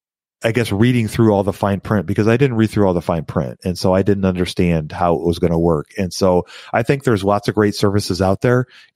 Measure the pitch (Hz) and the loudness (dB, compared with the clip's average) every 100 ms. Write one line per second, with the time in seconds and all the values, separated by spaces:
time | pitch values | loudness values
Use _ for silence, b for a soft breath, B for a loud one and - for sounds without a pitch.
0 | _ _ _ _ 113 113 110 98 120 123 | _ _ _ _ -2 -2 0 2 2 2
1 | 107 - 113 101 98 - 101 98 - 107 | 0 2 4 4 0 -2 -2 -2 -2 -2
2 | 82 101 107 117 143 113 110 107 98 87 | -2 0 2 2 2 2 0 2 2 2
3 | 87 85 73 - 65 57 92 87 95 95 | -2 -4 -4 -4 -6 -6 -8 -2 0 2
4 | 98 101 95 90 87 - 90 80 76 90 | 2 0 0 0 -2 0 0 0 -2 -2
5 | 87 80 85 82 85 82 85 76 - - | 0 0 -2 0 0 0 0 0 -4 -6
6 | 90 - 95 90 - B B 110 117 139 | -6 -2 0 2 -2 B B -2 0 -2
7 | 131 104 101 101 - 107 104 - 104 101 | 0 0 0 -2 -2 0 0 0 0 0
8 | - 90 95 98 123 123 127 B B | -2 -2 0 0 0 0 -2 B B